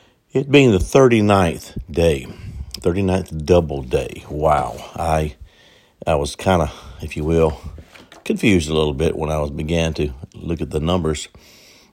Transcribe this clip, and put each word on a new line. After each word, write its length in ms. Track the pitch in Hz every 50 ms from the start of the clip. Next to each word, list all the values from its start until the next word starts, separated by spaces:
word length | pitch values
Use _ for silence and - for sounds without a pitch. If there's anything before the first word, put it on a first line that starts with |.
| _ _ _ _ _ _
It 180 | - 135 135 143
being 220 | 131 143 135 123
the 80 | 101 90
thirty-ninth 1000 | - - - 139 135 123 117 110 104 104 101 98 92 82 71 65 - - - - -
day, 380 | - 78 - 85 82 76 67 64 - - - - - - - - - - -
thirty-ninth 680 | - 92 87 98 98 92 92 92 85 - 80 78 76
double 380 | 73 90 87 82 73 73 69 65
day. 400 | 62 73 71 - - - - -
Wow. 460 | - 73 73 76 78 76 69 65 58 57 - - - -
I, 400 | - 85 82 80 78 78 78 - - - - _ _ _ _ _ _ _ _ _ _ -
I 100 | - 80
was 200 | 71 71 71 -
kinda, 340 | - - 95 92 85 78 71 - - - - - -
if 140 | 78 76 -
you 80 | 76 76
will, 380 | 78 82 82 80 78 73 - - - - - - - - - - _ - - -
confused 440 | - 220 185 - 120 95 87 76 76
a 40 | 78
little 200 | 78 78 76 71
bit 220 | 67 80 80 -
when 140 | - 78 76
I 80 | 78
was, 140 | 76 73 71
began 420 | 69 71 78 76 82 85 82 80 78
to 200 | - 76 71 65 - - - -
look 260 | - 87 82 82 76
at 100 | - 65
the 120 | - 78
numbers 480 | 73 85 90 92 80 78 76 - - - - - - - - - _ - - _ _ _